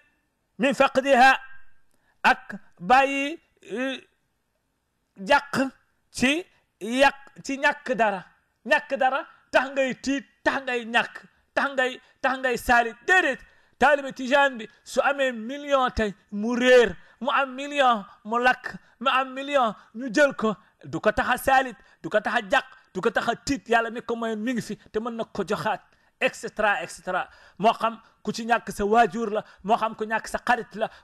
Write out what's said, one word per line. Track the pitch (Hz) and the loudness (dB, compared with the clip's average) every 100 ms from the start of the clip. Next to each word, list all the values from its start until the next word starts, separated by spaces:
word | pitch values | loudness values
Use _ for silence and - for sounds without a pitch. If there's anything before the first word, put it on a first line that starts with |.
| _ _ _ _ _ - | _ _ _ _ _ -2
من | 269 | 0
فقدها. | 240 269 262 269 247 269 254 - - - - _ _ _ _ | 2 2 2 4 6 6 4 -2 -16 -18 -20 _ _ _ _
Ak | 226 254 - 208 - - | 0 0 -4 -18 -18 -6
bàyyi, | 180 254 269 277 285 339 _ _ | 2 4 4 0 -4 -8 _ _
eh, | - 214 269 247 - _ _ _ _ _ _ _ _ _ _ - | -12 -6 -6 -8 -14 _ _ _ _ _ _ _ _ _ _ -8
jàq | 185 - - - 269 - _ _ _ | 2 2 2 -2 -4 -6 _ _ _
ci | - 247 311 - _ _ - | -2 0 0 -4 _ _ -14
yàq, | 220 247 269 - - - | -4 2 2 0 -14 -16
ci | - 269 | -10 -2
ñàkk | 294 285 247 | -2 0 -2
dara. | 214 214 190 - _ _ _ 226 | 0 0 -2 -8 _ _ _ -2
Ñàkk | 294 - 277 | -2 2 2
dara | 262 277 - _ _ | 4 2 -6 _ _
tax | 285 269 | 2 2
ngay | 277 262 | 0 -2
tiit, | - 262 277 - _ | -2 -4 -4 -6 _
tax | 311 262 | -2 -2
ngay | 262 240 226 | -2 -6 -2
ñàkk, | 233 - - - _ _ | -2 -2 -6 -20 _ _
tax | - 269 | -4 -2
ngay, | 262 254 254 _ _ | 0 -2 -4 _ _
tax | 262 262 | -4 -2
ngay | 262 233 | -2 -2
saali. | - 240 233 220 - | 2 2 2 -2 2
Déedéet, | 370 311 240 - _ _ - | 2 2 -2 -10 _ _ 2
taalibe | 277 285 269 | 4 4 0
Tijaan | - 254 277 277 240 | -8 0 2 2 0
bi | 214 _ | -14 _
su | - 233 | -8 -2
amee | 240 285 262 | 0 0 -2
million | 233 220 285 285 277 254 | -4 -8 -10 0 2 2
tey | 226 214 - _ | -2 -4 -6 _
mu | 202 226 240 | -6 -2 2
réer, | 254 254 220 160 - - | 6 8 6 0 -16 -10
mu | 262 | -4
am | 269 269 | -2 -2
million | 254 285 285 247 220 185 - | -6 -6 0 2 0 -4 -16
mu | 208 233 | -6 0
lakk, | 247 247 - 190 _ - | 2 2 -4 -16 _ -6
mu | 254 | -2
am | 254 262 | 0 -2
million | 254 277 277 226 - _ | -6 -2 0 0 -2 _
ñu | 220 269 | -12 -2
jël | 202 285 | 2 2
ko, | - 220 196 _ _ | 2 -4 -4 _ _
du | 147 - | -10 -2
ko | 214 | 0
tax | 226 220 | 0 0
a | 240 | -2
saalit, | 269 262 262 - _ _ | 2 2 2 -6 _ _
du | 160 | -4
ko | 208 | -2
tax | 220 240 | 0 -4
a | 190 | 0
jàq, | 269 - - _ | -2 -2 -12 _
du | 185 | -4
ko | 196 | -2
tax | 247 240 | -2 -2
a | |
tiit. | 220 - 269 - | -4 -4 -6 0
Yàlla | 233 226 | 0 0
mi | 233 | -6
ko | - | -8
mooy | 226 226 220 | -6 -4 -4
mi | 226 | -4
ngi | 233 | -4
fi | - 202 | -6 -10
te | _ 220 | _ -8
mën | 240 226 | -6 -8
na | |
ko | 214 - | -8 -6
joxaat, | 180 190 214 190 _ _ _ - | -4 -4 -4 -6 _ _ _ -4
et | 254 | -4
cetera, | - 214 - 214 175 | -4 -12 -2 0 0
et | 170 | -6
cetera. | - 233 180 - - - - | -12 -6 -6 -6 -12 -20 -2
Moo | 220 | 0
xam | 220 226 226 _ _ | 2 -2 -6 _ _
ku | 214 | -10
ci | - 233 | -6 -2
ñàkk | 226 214 | -2 -2
sa | 196 | -6
waajur | 202 226 220 214 226 | 2 4 4 0 -4
la, | 214 - - | -4 -8 -8
moo | 190 220 | 0 0
xam | 220 220 | 0 -4
ku | |
ñàkk | 220 220 - | -4 -4 -4
sa | 202 | -4
xarit | - 240 - 208 | 0 0 -2 -6
la, | 214 - | -6 -6